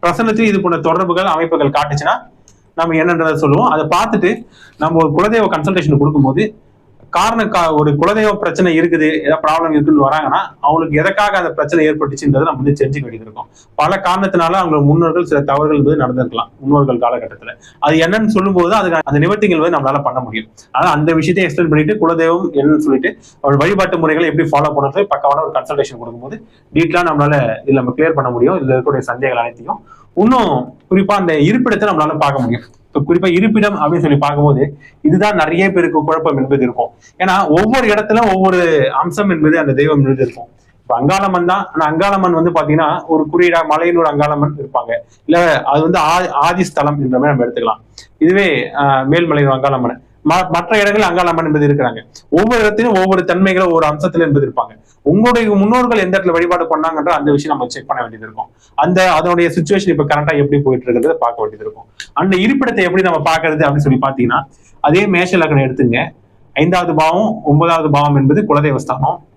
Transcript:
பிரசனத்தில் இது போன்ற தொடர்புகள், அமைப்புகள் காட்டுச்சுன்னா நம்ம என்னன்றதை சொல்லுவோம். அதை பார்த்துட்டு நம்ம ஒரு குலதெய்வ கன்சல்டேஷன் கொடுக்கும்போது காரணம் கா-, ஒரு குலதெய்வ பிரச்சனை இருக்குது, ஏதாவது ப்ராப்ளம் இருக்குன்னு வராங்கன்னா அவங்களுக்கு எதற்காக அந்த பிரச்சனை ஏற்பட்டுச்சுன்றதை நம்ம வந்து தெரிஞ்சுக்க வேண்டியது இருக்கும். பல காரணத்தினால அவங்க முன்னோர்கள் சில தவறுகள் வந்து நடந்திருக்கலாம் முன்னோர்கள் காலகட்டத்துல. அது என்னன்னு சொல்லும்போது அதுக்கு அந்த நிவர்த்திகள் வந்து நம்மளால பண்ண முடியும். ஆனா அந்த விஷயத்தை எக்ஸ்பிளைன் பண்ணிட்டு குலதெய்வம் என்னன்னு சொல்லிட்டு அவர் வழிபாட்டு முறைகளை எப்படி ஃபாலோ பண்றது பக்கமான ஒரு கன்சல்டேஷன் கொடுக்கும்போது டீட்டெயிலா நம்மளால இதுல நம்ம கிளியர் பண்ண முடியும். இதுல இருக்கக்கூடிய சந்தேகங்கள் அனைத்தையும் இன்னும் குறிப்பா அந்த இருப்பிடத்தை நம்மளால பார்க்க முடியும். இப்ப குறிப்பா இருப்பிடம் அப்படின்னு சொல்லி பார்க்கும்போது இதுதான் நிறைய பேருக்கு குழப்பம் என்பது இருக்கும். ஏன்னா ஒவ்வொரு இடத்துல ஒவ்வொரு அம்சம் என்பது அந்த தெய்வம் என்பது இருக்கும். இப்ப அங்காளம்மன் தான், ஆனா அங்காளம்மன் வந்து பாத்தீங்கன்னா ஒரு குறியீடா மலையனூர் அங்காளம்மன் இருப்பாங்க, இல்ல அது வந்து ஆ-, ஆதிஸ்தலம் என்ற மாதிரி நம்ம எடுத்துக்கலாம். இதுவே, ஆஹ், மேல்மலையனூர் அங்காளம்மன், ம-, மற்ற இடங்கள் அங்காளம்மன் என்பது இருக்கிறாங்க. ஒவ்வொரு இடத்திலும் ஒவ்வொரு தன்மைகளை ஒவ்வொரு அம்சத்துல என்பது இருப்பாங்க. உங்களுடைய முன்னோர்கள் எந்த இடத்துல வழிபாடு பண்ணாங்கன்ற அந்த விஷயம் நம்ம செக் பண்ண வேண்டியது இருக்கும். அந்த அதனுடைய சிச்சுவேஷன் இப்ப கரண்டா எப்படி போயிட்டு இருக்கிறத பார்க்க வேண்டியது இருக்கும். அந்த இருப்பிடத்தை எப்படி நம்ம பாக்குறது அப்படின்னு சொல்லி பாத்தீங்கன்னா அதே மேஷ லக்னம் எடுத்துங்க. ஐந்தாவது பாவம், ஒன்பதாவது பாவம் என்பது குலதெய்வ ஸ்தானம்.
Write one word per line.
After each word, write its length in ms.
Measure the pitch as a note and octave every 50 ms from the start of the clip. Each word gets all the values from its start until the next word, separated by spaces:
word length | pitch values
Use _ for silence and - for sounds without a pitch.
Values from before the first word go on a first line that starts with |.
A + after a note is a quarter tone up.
பிரசனத்தில் 460 | D#3+ F3 E3+ - A3+ A3 G#3+ A3 A3+
இது 140 | G#3+ G3+ F#3+
போன்ற 180 | E3+ F3+ E3+ D#3+
தொடர்புகள், 460 | C#3+ D#3+ E3 F3 F#3 F3 F3 F3+ F#3+
அமைப்புகள் 460 | G3 D#3+ D#3+ E3 D#3+ D#3+ D3+ C#3+ C#3
காட்டுச்சுன்னா 460 | C#3+ D3 D3 C#3+ D3 C#3+ C#3+ D#3+ G#3+ B3 - - _ _ _ _ _ _ _ _ _
நம்ம 200 | - E3 E3 E3
என்னன்றதை 400 | D#3+ D#3+ F3 F3 E3 D#3+ D#3+ D#3
சொல்லுவோம். 340 | D3 D#3 C#3+ C#3+ E3+ A#3+ B3
அதை 160 | D#3 D3+ D3+
பார்த்துட்டு 640 | D3+ F3 F3+ G#3+ A3 A3+ G3+ - E3+ B2 - - - - - - - _ _
நம்ம 260 | D3+ D#3+ E3 E3 E3
ஒரு 60 | D3+ C#3+
குலதெய்வ 280 | D#3+ F#3 G#3+ A3+ A3+ G#3+
கன்சல்டேஷன் 540 | F#3 D#3 D#3 D3 F3+ F#3+ F3+ D3+ D3+ D3 -
கொடுக்கும்போது 560 | C#3 D3 D3+ C#3+ C3+ C3 C3+ - G#3+ G#3+ - - _ _ _ _ _ _ _ _ - -
காரணம் 420 | - E3+ F3 A3+ A3+ A#3 G#3+ - -
கா-, 220 | F#3 E3+ D#3+ D#3 D3
ஒரு 120 | D3+ D3+
குலதெய்வ 420 | C#3+ C#3+ E3 F#3+ G#3 A3 G#3+ G#3+ G3+
பிரச்சனை 480 | G#3 - F3 E3 - F#3 F3+ D#3+ D#3+
இருக்குது, 420 | E3+ E3+ E3 D#3+ D#3 D#3 D#3 D3+ -
ஏதாவது 180 | D3 C3 B2
ப்ராப்ளம் 300 | - D3+ D#3 E3 E3 D#3+
இருக்குன்னு 380 | D3+ D3 C#3 D3+ D#3 D3 C3+ C3+
வராங்கன்னா 300 | D3 D#3 D3+ C#3 D3 - - - - _
அவங்களுக்கு 380 | - D3+ D#3 D#3+ D#3 D3+ D3 D3
எதற்காக 400 | D#3+ G3 F#3+ G#3 G#3 G#3 G3 F#3+
அந்த 120 | F3 D#3+
பிரச்சனை 380 | C#3+ - D3 D3 E3+ E3+ D#3 D#3
ஏற்பட்டுச்சுன்றதை 540 | D3+ D3+ D3+ C#3 C#3 - - C#3 C3 C3 D#3
நம்ம 200 | E3 D3 B2+ C3+
வந்து 100 | C#3+ C#3+
தெரிஞ்சுக்க 280 | D3 C#3 C3 C#3 D3
வேண்டியது 240 | C#3 A#2+ A2+ A2 A2
இருக்கும். 220 | A2 G#2 - - - _ - _ _ _
பல 220 | - D3 D#3+ G3
காரணத்தினால 540 | F#3 - F3 F3+ F#3+ G3 F#3+ - F3 E3 E3
அவங்க 300 | F3+ G3 F3+ E3 D#3 D3+
முன்னோர்கள் 440 | C#3+ C#3+ D3 E3 E3+ E3 D#3 F3 F3
சில 160 | - D#3 C#3+
தவறுகள் 420 | C#3+ D3 C#3 D3 D3+ D3+ D3+ C#3+ C3+
வந்து 220 | C#3+ D#3 D3 C3
நடந்திருக்கலாம் 440 | B2+ B2 B2+ B2 A#2+ - A#2 A2+ - - -
முன்னோர்கள் 400 | C3+ C3+ C#3+ D3 C#3 B2+ B2+ A#2
காலகட்டத்துல. 560 | B2 A#2 B2 A#2 A2+ - - - - A#2 - - - - - _
அது 180 | - D3 D#3
என்னன்னு 300 | D#3+ D#3+ E3+ G3 A3 A3
சொல்லும்போது 480 | G#3 - G3 F#3 G3 G3 F3+ F3 E3+ G#3
அதுக்கு 260 | A3 G3 F3+ E3 D#3+ D3+
அந்த 140 | - C#3+ D3 D3+
நிவர்த்திகள் 320 | F3 G#3 G#3 G#3+ G3+ F3 D#3
வந்து 200 | D#3 F3 E3 D3
நம்மளால 240 | C3+ C3 C3+ C#3+ C#3
பண்ண 180 | B2+ B2+ B2+
முடியும். 300 | B2 A2+ A2 A2+ A2 - _ - - _
ஆனா 200 | - C3 C#3+ -
அந்த 240 | D3+ D3 D3+ D#3+ E3
விஷயத்தை 300 | D#3+ D3 - F3 F#3+ F#3
எக்ஸ்பிளைன் 240 | - - - F3 D#3+
பண்ணிட்டு 400 | D3+ D3+ D3+ D#3 G#3+ G#3+ G3 F3
குலதெய்வம் 400 | E3+ E3 E3 E3 E3+ F3+ F#3+ - -
என்னன்னு 260 | C#3+ C#3 D3+ D#3 D3
சொல்லிட்டு 400 | D3 C#3+ C3+ C3 C3 F#3 - - - - _ _
அவர் 160 | - C#3 C#3+
வழிபாட்டு 420 | C#3 C#3+ F3 G3+ F#3+ F#3+ E3+ F3+ E3
முறைகளை 320 | E3 D#3 D#3 D#3 E3+ D#3
எப்படி 180 | D3 D#3+ D#3+ D3
ஃபாலோ 220 | D3 C#3+ D3+ D3+
பண்றது 340 | - C#3 C#3+ - - F#3 G3+
பக்கமான 380 | - - C#3+ - C#3+ C#3 D3 D#3+
ஒரு 100 | C#3+ D#3+
கன்சல்டேஷன் 460 | E3 - - D3+ C#3+ C#3 - C3 A2+
கொடுக்கும்போது 440 | A#2 A#2 A#2 A#2+ B2 - G#3+ G#3+ - _ _ _ _ _ -
டீட்டெயிலா 300 | D3+ E3+ D#3+ D#3+ F3 F3 E3+
நம்மளால 240 | D3+ D3 C#3+ D3 D3 C#3+ B2+ A2+ A2 - -
இதுல 80 | C3+ C3+
நம்ம 200 | C3+ B2 B2 B2+
கிளியர் 160 | - D#3 D#3+ -
பண்ண 180 | C#3 C3 B2
முடியும். 280 | A#2+ A#2+ B2 D3+ F#3+ F3+
இதுல 140 | C#3 C3 C3
இருக்கக்கூடிய 260 | B2+ B2 D3 C#3 C3
சந்தேகங்கள் 460 | B2 - A#2+ B2 C3+ C3 B2 A#2+ A#2
அனைத்தையும் 400 | A#2+ - - A#2 B2+ D#3+ - - - - - - _ _
இன்னும் 640 | - G3 A#3 C4 B3+ A3 F3 C#3+ B2 B2+ - - - _ _
குறிப்பா 220 | F#3 F#3+ F#3+ - G3+
அந்த 200 | G3+ F#3 E3+ D#3+
இருப்பிடத்தை 560 | D3+ C#3+ E3+ A3 B3+ B3 A#3+ G#3+ F3 G#3 G#3
நம்மளால 300 | F#3 D#3 D3+ D3+ D3+ D3+
பார்க்க 220 | D3+ C#3+ C#3 C3+
முடியும். 220 | B2 A2+ A#2 A#2+ - - _ _ _ _ _
இப்ப 200 | D3 D3 D3 E3+
குறிப்பா 180 | F3+ F3+ F#3 E3+
இருப்பிடம் 440 | F3+ G3+ A3 A3 A3 G3+ G#3 G3+
அப்படின்னு 240 | - D#3 D3 E3+ E3
சொல்லி 160 | D3 D3+ C#3+
பார்க்கும்போது 640 | C#3 C#3+ C#3+ D3 C#3+ D3 D3 C#3 B2 C#3 C#3+ - - - - - _
இதுதான் 340 | - D3+ D#3 F#3 G3+ G#3 G#3
நிறைய 380 | F3+ D#3 D3+ E3 E3+ F#3+ F#3+ F3
பேருக்கு 320 | F3 F3 D#3+ D3 D#3 D3
குழப்பம் 320 | D3+ D#3+ D#3+ D#3+ E3 C#3+
என்பது 260 | C3+ C3 C3 C#3+ C3 B2+
இருக்கும். 280 | B2 A#2+ - A#2+ - - _ _ - _ _
ஏன்னா 300 | F#3 F#3+ F3+ G3+ F#3+ D#3
ஒவ்வொரு 400 | D3+ E3+ G3+ G#3+ B3 C4+ B3 G#3+
இடத்துல 460 | G#3 G#3+ G#3 - G#3+ A3+ A#3 G#3 F#3+
ஒவ்வொரு 560 | F#3+ F#3+ F#3+ F3+ F3+ F3 E3 D#3+ D3 C3 C3 -
அம்சம் 380 | C3 D#3 F3 D3 G#3 G#3 G3
என்பது 280 | F3+ D#3+ D3+ D3+ D#3+ E3+
அந்த 140 | D3+ C#3 C3
தெய்வம் 260 | C3 C#3+ D#3 D#3 C#3+
என்பது 240 | C3+ C3 C3+ C3 B2+
இருக்கும். 260 | A#2+ - - - - _ _ _ _ _ _
இப்ப 200 | _ _ B2 A#2
அங்காளம்மன் 440 | C3 D3 F#3 G3 G3+ G3 F#3 F3 F3
தான், 240 | F3 F#3 G3+ - - -
ஆனா 120 | D#3 D#3+
அங்காளம்மன் 520 | D3+ D#3 D#3+ F#3+ G3+ G3+ F#3+ F#3 F3+ F3 D#3+ E3
வந்து 80 | F3
பாத்தீங்கன்னா 540 | E3+ D#3+ D3+ C#3+ D3+ E3 D#3+ D3+ E3 F3+ -
ஒரு 200 | - D#3+ D#3 D3+ D3+ D#3+
குறியீடா 300 | F3 F3 F3 E3+ E3 D#3+ D#3
மலையனூர் 420 | D3+ D#3 E3+ F3 F3 E3+ E3 D3+ D3
அங்காளம்மன் 420 | C#3+ D3 D3 D3+ D3 D3 D3 C#3+ C#3+
இருப்பாங்க, 340 | C3+ B2 - B2 A#2 A#2 A#2 A#2 - _ _ _ _
இல்ல 380 | - D#3+ E3+ F3 E3+ D3+ B2+ -
அது 200 | - C#3+ D3+ D#3
வந்து 160 | E3 F3+ F3
ஆ-, 320 | D#3 D3+ E3 F3+ F#3 E3+
ஆதிஸ்தலம் 720 | - C#3 C#3+ E3 F3+ F#3 F3+ - - - C#3+ D3 D3 C#3+
என்ற 180 | C#3 B2+ B2+ B2+
மாதிரி 180 | C3+ D3+ D3
நம்ம 80 | B2+ A#2+
எடுத்துக்கலாம். 360 | A#2+ A#2+ B2 A#2 A2+ A2 - - _ _ - - _ _ _
இதுவே, 300 | D#3 E3 F#3 G3+ G3 F3+ D3 B2+ B2 B2 -
ஆஹ், 300 | C#3 C#3+ C#3 C#3 C3 C3+ C3+
மேல்மலையனூர் 460 | D3 F3 E3+ E3 D3 D3 C#3+ C3+ C3+ C3
அங்காளம்மன், 400 | C3+ C#3 C3+ B2+ B2 A#2 - - - _ _ _ _ D3+
ம-, 200 | E3 F#3 F#3 -
மற்ற 320 | E3 E3+ F3 - A3+ G#3+
இடங்கள் 280 | G3+ G3+ G3+ G#3+ G#3 F3+
அங்காளம்மன் 360 | E3+ F3+ F3+ E3+ E3 D#3+ E3
என்பது 240 | D#3 D3+ D3+ D3 C#3+
இருக்கிறாங்க. 360 | C#3+ C#3+ C3 A#2+ A2+ A2 - - - - _ -
ஒவ்வொரு 300 | - E3 G3+ A3+ B3 A#3
இடத்திலும் 340 | A3 G#3 G3+ G#3 A3+ B3 G#3+
ஒவ்வொரு 300 | F#3+ F#3 F#3+ F#3+ F#3 F3
தன்மைகளை 420 | F#3+ E3+ F3+ F#3+ G3 F#3 F#3 F#3+
ஒவ்வொரு 200 | F3 E3 E3 D#3+
அம்சத்துல 340 | D3+ D3+ D3 D3+ F#3 - E3
என்பது 260 | E3+ D#3 C#3+ C#3 C#3+
இருப்பாங்க. 380 | C3 - - A#2 - - - _ _ _ _ _
உங்களுடைய 480 | C#3 D#3+ G3+ A3 A#3+ A#3 A#3 A3+ G#3+
முன்னோர்கள் 480 | G#3 G3 G3 G#3 A#3 B3+ B3 A#3+ A#3+ A3
எந்த 200 | F#3 F3+ F#3 G3
இடத்துல 120 | F#3 F3+
வழிபாடு 340 | E3 E3+ F3 F3 F3+ F3 E3+
பண்ணாங்கன்ற 440 | D#3+ D#3 D#3 D#3 E3 D#3+ D3+ D3 F3
அந்த 220 | E3+ D3 C#3+ D3
விஷயம் 260 | C#3+ C#3+ D3 D#3 D3
நம்ம 160 | C3+ B2 B2 -
செக் 140 | C#3 -
பண்ண 160 | - A#2+ B2 A#2+
வேண்டியது 240 | A2+ A2 G#2+ A2
இருக்கும். 240 | A2 A2 - - - _ _ _ _ _
அந்த 380 | - C#3+ E3 F3+ F#3 F#3 F#3 E3+
அதனுடைய 380 | D#3 E3 F3+ F3 E3+ E3+ E3+
சிச்சுவேஷன் 380 | E3 F3+ D#3+ D3 G3+ F#3+ G3 F#3
இப்ப 160 | D#3+ D3 D3
கரண்டா 340 | C#3+ D3+ D3 D3 D3+ D#3+ C#3+
எப்படி 240 | C#3+ C#3+ D3 C#3+ C#3
போயிட்டு 240 | C3+ C3 B2 -
இருக்கிறத 260 | B2+ A#2+ B2 A#2 D#3 E3
பார்க்க 300 | D#3+ - A#2+ A#2 - A2
வேண்டியது 220 | G#2 G#2+ G#2 G#2+
இருக்கும். 200 | G#2+ - - - _ _ _ - - _
அந்த 240 | C#3 E3 F#3+ F#3+
இருப்பிடத்தை 460 | F#3 F#3+ A3+ C#4+ C4+ C4+ A#3+ G#3+ G3 F#3
எப்படி 200 | F3 F3 F#3+ F#3
நம்ம 300 | F3+ E3 D#3 C#3+ D#3+ D#3+
பாக்குறது 300 | D#3+ D#3+ D#3+ D#3 D3+ D#3
அப்படின்னு 140 | C#3+ C#3+
சொல்லி 220 | D3 C#3+ C#3 B2+ B2 C3
பாத்தீங்கன்னா 420 | C3+ C3+ - A#2+ A#2 B2 D#3 E3 - - _ _ _ - -
அதே 260 | - D3 D3+ F3+ G#3
மேஷ 300 | G3+ F#3+ F3 F3+ F3+ -
லக்னம் 300 | F#3 D#3+ D#3 D3 C#3 C3+
எடுத்துங்க. 440 | C3 B2+ C#3 C#3+ A#2+ A#2 B2+ D#3 E3+ - _ _ _ _ _ - _ _
ஐந்தாவது 420 | C3+ D3+ F3 F#3 F3+ F3 E3+ D#3
பாவம், 460 | D3+ D#3 D#3 E3+ F#3 A3 G#3+ - - -
ஒன்பதாவது 460 | D#3 C#3+ D3+ E3 E3+ E3 E3 D#3 D3+
பாவம் 260 | C#3+ C#3+ D3 D3 C#3+
என்பது 280 | C#3 C#3 C3+ D3+ G3+ G#3 -
குலதெய்வ 280 | D3 D3 D3 D3+ C3+
ஸ்தானம். 500 | B2 - - - - C#3+ D3 - - - _ _